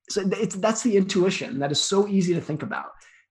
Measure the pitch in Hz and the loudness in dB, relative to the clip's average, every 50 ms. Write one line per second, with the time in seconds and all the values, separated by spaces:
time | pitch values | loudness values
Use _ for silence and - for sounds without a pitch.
0 | _ - - 202 190 196 202 202 226 175 - 190 196 220 226 - - 247 202 196 | _ -8 -6 -4 -2 -2 0 0 -2 -4 -2 -2 0 0 0 0 2 2 4 4
1 | 190 190 - 190 175 190 185 - - - - 139 139 147 147 - - - 196 196 | 4 2 2 2 2 2 2 -2 -4 -6 -4 -4 -2 0 0 0 0 2 2 2
2 | 202 202 196 196 175 180 175 165 - - 156 - 135 - - 71 71 - - - | 2 4 2 2 2 2 0 -2 -2 -4 -6 -6 -6 -6 -6 -8 -8 -10 -14 -20
3 | - - - _ _ _ | -20 -20 -20 _ _ _